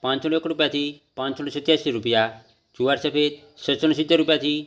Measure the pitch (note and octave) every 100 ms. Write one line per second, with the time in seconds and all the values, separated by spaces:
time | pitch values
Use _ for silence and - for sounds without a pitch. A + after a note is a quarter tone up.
0 | B2+ C3+ E3 D#3+ D#3+ D#3 D3+ D3 C#3+ D3
1 | _ - C3 C3 C#3+ D3 C#3+ D#3 D3+ A#2
2 | A2+ A2+ A2 A2+ _ _ _ _ B2+ C#3
3 | D3+ D3 D3 D3 - _ - C#3+ D#3+ D3
4 | D3+ E3 D#3 D#3 C#3+ D3+